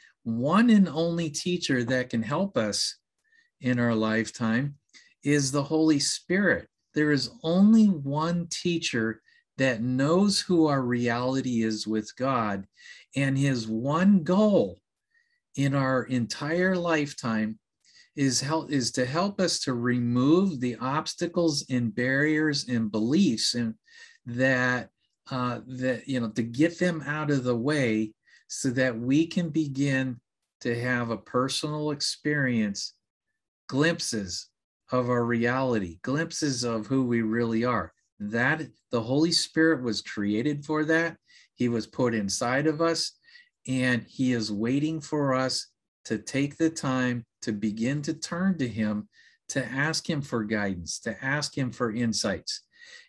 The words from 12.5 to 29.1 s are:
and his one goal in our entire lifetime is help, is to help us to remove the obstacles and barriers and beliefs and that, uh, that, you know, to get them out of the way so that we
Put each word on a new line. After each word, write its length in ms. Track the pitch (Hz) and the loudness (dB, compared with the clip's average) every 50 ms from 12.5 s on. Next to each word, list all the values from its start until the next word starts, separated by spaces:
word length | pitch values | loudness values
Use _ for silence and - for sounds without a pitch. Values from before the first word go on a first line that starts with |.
| 101 98 98 - _ _ - - - - - _ - | -2 -4 -6 -10 _ _ -20 -20 -20 -20 -18 _ -4
and 220 | 135 139 135 135 | -2 0 0 2
his 320 | 135 139 139 131 120 110 110 | 2 2 2 0 0 -2 -4
one 540 | 110 113 123 139 147 165 185 202 208 185 151 | -4 -4 -2 0 0 4 6 6 6 6 4
goal 580 | 151 180 202 214 214 202 175 107 92 87 - _ _ _ _ _ _ _ _ _ _ _ _ _ _ - | 4 4 4 6 6 6 4 2 2 -2 -10 _ _ _ _ _ _ _ _ _ _ _ _ _ _ -4
in 180 | 131 139 139 139 | -2 0 0 2
our 300 | 139 135 131 131 127 113 | 2 2 2 2 0 0
entire 720 | - 131 127 113 104 - - 151 147 170 175 185 190 185 | 0 -2 -2 -2 -2 -4 -6 -4 -2 0 2 2 2 2
lifetime 840 | 180 170 170 165 151 147 143 - - - 120 113 110 110 107 110 - _ _ _ _ _ _ _ - - _ - | 0 0 0 0 0 0 -2 -6 -6 -4 -2 0 0 0 -2 -4 -8 _ _ _ _ _ _ _ -20 -20 _ -4
is 240 | 147 139 135 120 - | 0 0 2 2 0
help, 300 | 135 139 160 160 147 - | 0 0 -2 -2 -2 -2
is 200 | 151 139 120 113 - | -2 -2 -2 -2 -2
to 120 | 131 123 | -2 -2
help 340 | 127 139 165 185 202 202 - | 0 0 0 -2 -2 0 0
us 220 | - - - - | 0 0 0 -2
to 140 | - 143 127 | -2 -2 -2
remove 840 | 120 120 123 123 123 120 120 120 123 127 143 160 180 202 196 160 123 | -2 0 0 0 0 0 0 2 2 4 4 6 4 4 2 0 -2
the 160 | 127 123 113 | -4 -4 -4
obstacles 920 | 107 120 131 139 156 160 - - - 175 170 - 180 170 165 151 139 - - | -4 -4 -2 -2 -2 -4 -4 -6 -4 -4 -4 0 0 0 0 0 -2 -4 -2
and 260 | 131 123 120 113 104 | -2 0 0 0 -2
barriers 720 | 123 123 127 135 135 147 156 156 151 156 156 147 143 - 123 | -2 0 0 2 2 2 2 2 2 2 0 0 -2 -2 -2
and 220 | 123 117 113 104 | -2 -2 -2 -2
beliefs 640 | 104 107 107 120 143 185 202 151 117 110 - - - | -2 -2 0 2 2 4 4 2 2 0 -2 -2 -2
and 200 | 120 120 110 110 _ _ _ - - - - - _ - 123 120 | -2 -2 -4 -6 _ _ _ -20 -20 -20 -20 -20 _ -12 -8 -2
that, 540 | 120 131 135 131 127 127 127 127 123 - - _ _ _ _ _ _ _ - | 0 2 2 2 2 2 0 0 -2 -4 -8 _ _ _ _ _ _ _ -8
uh, 300 | 135 127 123 123 120 113 110 | -6 -4 -2 -2 -4 -6 -8
that, 420 | 127 131 127 127 127 123 117 - - | -10 -8 -4 -2 -2 -2 -2 -4 -4
you 120 | 135 127 | -4 -2
know, 100 | 117 110 | -2 -2
to 120 | 107 123 113 | -2 -4 -4
get 360 | 117 117 120 156 170 170 - | -2 0 2 2 2 2 0
them 240 | 180 180 165 156 139 | 0 0 0 -2 -4
out 240 | 143 147 156 151 147 | -6 -4 -4 0 0
of 140 | 143 135 123 | 0 0 2
the 120 | 123 123 | 0 0
way 560 | 117 117 143 156 147 135 113 110 107 110 107 - _ _ _ _ - _ - | 0 0 0 0 2 2 2 2 0 0 -2 -6 _ _ _ _ -20 _ -14
so 220 | - - - 135 | -8 -4 -2 -2
that 280 | 120 135 131 131 117 113 | 0 0 0 0 0 -2
we 280 | 120 127 | 0 2